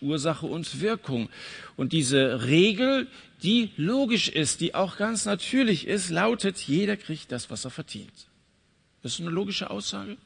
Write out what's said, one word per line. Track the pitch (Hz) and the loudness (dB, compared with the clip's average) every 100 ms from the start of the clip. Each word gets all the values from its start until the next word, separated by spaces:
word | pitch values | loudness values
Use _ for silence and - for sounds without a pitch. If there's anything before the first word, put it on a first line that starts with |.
Ursache | 139 151 156 147 | -2 0 0 -2
und | 160 160 - 135 | -4 -6 -6 -4
Wirkung. | 202 226 - 123 113 - - - - - | -2 -2 -2 -4 -4 -8 -16 -16 -14 -6
Und | 131 | 0
diese | 160 123 135 135 120 | 2 4 4 4 2
Regel, | 120 156 202 202 254 269 - - - - | 4 6 6 6 2 2 -2 -10 -20 -6
die | 165 233 214 - | 2 2 2 0
logisch | 160 254 262 220 - | 0 2 2 2 0
ist, | - 147 - | 0 0 0
die | 135 | -2
auch | - 185 - | 0 -2 -2
ganz | 208 220 | -2 -2
natürlich | 208 202 - 254 240 165 - | -2 -2 0 2 4 2 0
ist, | 202 180 | -2 0
lautet, | 165 214 240 196 180 | 0 2 2 -2 -2
jeder | - 151 202 202 | 0 2 2 -2
kriegt | - 156 - | -4 -10 -6
das, | 123 - | -8 -8
was | 110 | -10
er | 131 | -10
verdient. | - 147 104 - - - _ _ _ _ _ _ _ | -10 -12 -12 -14 -20 -20 _ _ _ _ _ _ _
Das | 123 | -10
ist | 123 | -6
eine | 170 | -4
logische | 165 202 190 - | -2 -2 -4 -4
Aussage. | 202 202 202 196 202 | -6 -6 -8 -10 -14